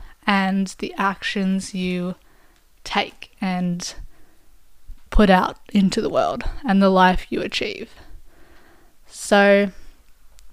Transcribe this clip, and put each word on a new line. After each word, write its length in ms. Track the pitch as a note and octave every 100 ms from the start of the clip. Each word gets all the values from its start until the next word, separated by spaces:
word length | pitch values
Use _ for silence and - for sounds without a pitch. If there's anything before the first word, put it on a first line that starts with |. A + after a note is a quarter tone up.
| - - -
and 460 | G3 F#3+ G3 F#3+ -
the 140 | G#3+ -
actions 760 | G3 F#3 - G#3 F#3+ F#3+ F#3+
you 420 | F#3+ F3+ F3+ F3+ F3+ _ _ _ _ _ _
take 480 | - G3+ - - - -
and 540 | F#3+ F3+ F3+ F3 - - - - - _ - - - - - - -
put 200 | - G#3
out 280 | F#3 - - -
into 300 | G#3 G3 -
the 80 | -
world 340 | - E2 A#3 - -
and 180 | C4+ G3
the 80 | G3
life 420 | F#3+ F#3 F3+ -
you 100 | A3+
achieve. 480 | G#3+ - G#3 - A3 - - - - - - - - - - - -
So 640 | - - G3+ G3+ G3+ G3+ - - - - - - - -